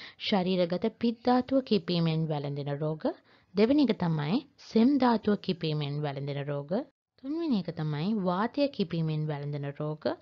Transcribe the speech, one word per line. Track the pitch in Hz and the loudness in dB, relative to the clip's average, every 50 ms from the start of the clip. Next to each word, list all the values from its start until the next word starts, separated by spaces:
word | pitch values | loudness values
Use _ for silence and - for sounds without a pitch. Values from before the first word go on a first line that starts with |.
| - - - - | -18 -20 -16 -12
ශරීරගත | - - 220 190 180 185 190 180 180 170 180 180 - 220 - | -4 0 0 2 2 2 2 2 2 2 0 0 -2 -2 -2
පිත් | - - 233 233 - - | 0 0 -2 -2 0 2
ධාතුව | 247 247 254 254 - 269 269 254 | 2 4 4 2 2 0 0 2
කිපීමෙන් | - 220 190 170 180 180 170 165 165 160 160 160 | 2 2 0 2 0 0 2 2 2 2 2 0
වැළඳෙන | 156 156 147 139 143 143 143 143 143 143 | 0 -2 -4 -4 -4 -6 -6 -4 -4 -4
රෝග, | 143 156 151 160 151 - 285 370 - _ _ _ _ _ _ - | -2 -2 -4 -4 -2 -2 -4 -4 -4 _ _ _ _ _ _ 0
දෙවෙනි | 185 214 226 285 302 285 | 2 4 4 6 6 4
එක | 226 208 | 4 2
තමයි | - 180 165 160 151 147 147 190 285 - - _ - - | 2 0 0 0 0 0 0 0 -2 -2 -6 _ -20 -14
සෙම් | - - 226 226 269 294 | -2 2 4 6 6 6
ධාතුව | 262 262 247 226 208 - 208 208 196 | 4 4 4 2 2 2 0 0 0
කිපීමෙන් | - - 180 170 - 156 151 151 147 143 143 147 | 0 -4 -4 -2 -2 -2 -2 0 -2 -2 -2 -2
වැළඳෙන | 151 147 135 139 139 143 139 143 139 | -2 -4 -4 -4 -6 -4 -4 -4 -4
රෝග, | 143 143 143 143 143 180 233 294 - _ _ _ _ _ | -4 -4 -6 -4 -2 -4 -4 -4 -6 _ _ _ _ _
තුන්වෙනි | _ - 269 302 330 339 320 247 196 | _ -8 -6 -4 -4 -2 0 0 0
එක | 170 - 170 | -2 -4 -6
තමයි | 165 156 151 151 143 160 196 226 | -4 -4 -4 -2 -2 -2 -2 -2
වාතය | 214 180 185 175 185 214 233 - 285 285 277 | 0 0 0 0 0 -2 -2 0 0 0 0
කිපීමෙන් | 277 - 196 165 175 165 160 156 156 151 151 | 0 -2 -4 -2 -2 -2 -2 -2 -2 -2 -2
වැළඳෙන | 151 147 143 147 143 147 143 143 143 139 | -4 -4 -6 -6 -6 -6 -6 -6 -6 -6
රෝග, | - 151 151 151 151 - - 339 - | -6 -6 -6 -6 -4 -4 -4 -4 -4